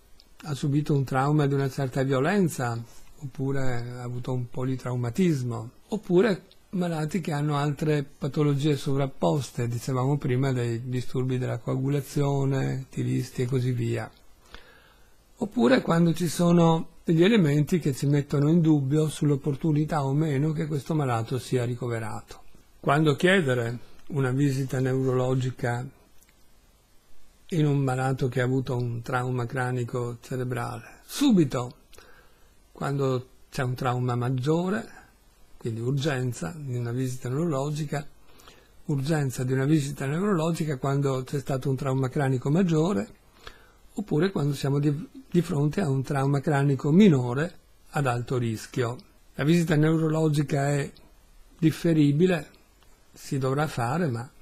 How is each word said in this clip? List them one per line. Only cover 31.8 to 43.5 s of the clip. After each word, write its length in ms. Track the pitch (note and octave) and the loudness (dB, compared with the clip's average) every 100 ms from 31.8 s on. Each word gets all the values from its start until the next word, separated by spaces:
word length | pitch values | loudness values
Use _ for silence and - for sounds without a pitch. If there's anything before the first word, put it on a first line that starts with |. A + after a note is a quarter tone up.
| _ - - - - - - _ _ | _ -20 -20 -20 -20 -20 -20 _ _
quando 560 | - C#3+ C#3 C3+ B2+ - - - | -8 -4 0 0 -2 -4 -18 -12
c'è 120 | - | -6
un 120 | B2+ | -4
trauma 420 | B2+ C3+ B2 B2 B2 | -2 -2 0 0 -2
maggiore, 680 | A#2+ C3 C3+ E3 F3+ A3 - - - _ _ _ - - | -2 -2 0 0 0 -4 -6 -16 -20 _ _ _ -20 -10
quindi 240 | A#2+ A2+ | -8 -4
urgenza 720 | A#2+ C#3 D3+ C3 B2+ A#2+ E3 E3+ | -2 -2 -2 -2 -4 -4 -8 -10
di 200 | C#3 B2 | -8 -6
una 140 | A#2 | -4
visita 380 | B2 B2+ C3 A#2+ | -4 -4 -6 -6
neurologica, 760 | C3 E3+ C3+ D3 D3 D3+ D3 - - - - - - _ - - | -2 -2 -2 -4 -4 -4 -6 -8 -16 -20 -20 -20 -20 _ -14 -4
urgenza 580 | C#3+ C3+ D#3+ C3+ A#2+ | -2 0 0 -2 -2
di 80 | B2+ | -2
una 120 | C3 | 0
visita 420 | C3+ D#3+ C#3 C#3+ C3+ | 4 2 2 -4 -4
neurologica 720 | D#3 G#3 F3+ D#3+ E3 D#3 C3 | -2 0 0 0 -2 -4 -4
quando 460 | C#3 C#3 C#3 C3 | -2 0 0 -2
c'è 160 | B2+ C#3+ | -4 -6
stato 320 | C3 C3+ C#3 | -4 -4 -2
un 60 | C3 | -2
trauma 320 | C#3 C3+ C3 | -2 0 0
cranico 420 | D3+ C3+ C3 C3+ | 0 0 0 0
maggiore, 580 | D#3 F3+ D#3 E3 G3+ - - _ _ - | 2 2 2 2 0 -4 -10 _ _ -20